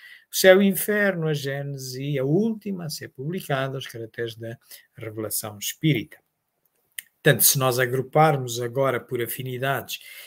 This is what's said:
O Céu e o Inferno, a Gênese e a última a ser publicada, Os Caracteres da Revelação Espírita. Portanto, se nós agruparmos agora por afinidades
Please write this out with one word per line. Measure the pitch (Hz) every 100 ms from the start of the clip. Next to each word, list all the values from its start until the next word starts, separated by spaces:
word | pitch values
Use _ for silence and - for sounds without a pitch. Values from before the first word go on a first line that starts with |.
| - - _
O | -
Céu | 190 190
e | 196
o |
Inferno, | 180 - 208 202 180 160
a |
Gênese | 147 135 139 143 139 131 127
e | 143 139
a |
última | 135 170 226 214 208 185 165
a |
ser | - -
publicada, | - 143 185 - 135 135 135
Os | -
Caracteres | 117 113 - 117
da | 110 113 113 _ - _
Revelação | - 113 107 107 - 110 104
Espírita. | - - 160 117 - - _ _ _ _ _ _ _ - - _
Portanto, | 151 120
se | - 139
nós | 131 123
agruparmos | 123 131 123 156 160 139 123 117
agora | 120 127 135 123
por | - 120
afinidades | 117 - 127 123 135 127 - - - -